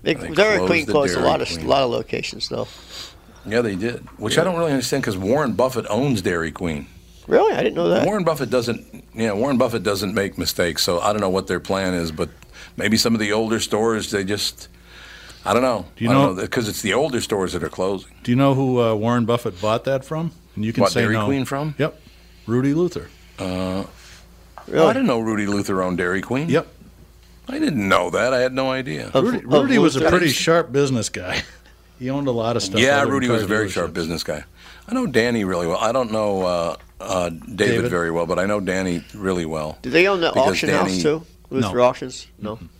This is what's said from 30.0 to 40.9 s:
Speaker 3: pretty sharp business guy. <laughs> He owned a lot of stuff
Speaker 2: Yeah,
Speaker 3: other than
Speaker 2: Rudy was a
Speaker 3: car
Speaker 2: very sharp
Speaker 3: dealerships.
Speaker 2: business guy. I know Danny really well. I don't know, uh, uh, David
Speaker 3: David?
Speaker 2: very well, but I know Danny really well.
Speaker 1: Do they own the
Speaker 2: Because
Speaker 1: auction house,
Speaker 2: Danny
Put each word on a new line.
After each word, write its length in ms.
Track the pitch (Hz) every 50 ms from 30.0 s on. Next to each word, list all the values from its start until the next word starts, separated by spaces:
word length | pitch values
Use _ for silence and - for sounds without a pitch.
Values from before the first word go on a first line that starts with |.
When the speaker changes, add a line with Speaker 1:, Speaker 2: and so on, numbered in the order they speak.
| - -
Speaker 3:
pretty 180 | 175 180 175 156
sharp 400 | 131 - - - 165 175 160 127
business 380 | 120 139 143 135 131 117 101 -
guy. 320 | - 98 90 90 90 - - -
<laughs> 60 | - - - - - - - - - -
He 100 | 127 127
owned 180 | 135 139 143 135
a 40 |
lot 240 | 123 117 110 113 120
of 80 | 120 -
stuff 160 | 95 95 110
Speaker 2:
Yeah, 140 | 120 135 143
Speaker 3:
other 100 | 143 139
than 80 | 131 135
Speaker 2:
Rudy 160 | 139 127 123
was 140 | 117 113 107
a 20 |
Speaker 3:
car 120 | 98 107 110
Speaker 2:
very 120 | 107 98
sharp 220 | 92 95 87 80
Speaker 3:
dealerships. 20 | 78
Speaker 2:
business 300 | 90 85 80 85 80 -
guy. 200 | - 80 76 78 - - - - - - - - -
I 40 | 233
know 100 | 262 247
Danny 380 | 190 127 - 113 123 120 117 101
really 240 | 92 92 87 87 82
well. 100 | 87 95
I 120 | 117 110
don't 200 | 120 131 127 110
know, 300 | 107 110 107 104 101 95
uh, 340 | 92 90 87 87 85 85 78 - - - - -
uh, 300 | - 98 98 92 87 85
David 280 | 82 80 - - - 90
Speaker 3:
David? 340 | - 107 117 113 - -
Speaker 2:
very 180 | 90 87 85 82
well, 160 | 82 85 85
but 140 | 82 90 85
I 80 | 92 98
know 120 | 104 104
Danny 440 | 95 92 92 95 95 92 87 85 80 - -
really 320 | 104 101 95 95 90 85
well. 320 | 78 80 78 76 78 78 - -
Speaker 1:
Do 80 | 127
they 160 | 123 160 175 196
own 120 | 202 185
the 100 | 165 156
Speaker 2:
Because 180 | - 120 131 147
Speaker 1:
auction 200 | 185 165 - 151
house, 180 | - 151 180
Speaker 2:
Danny 120 | 190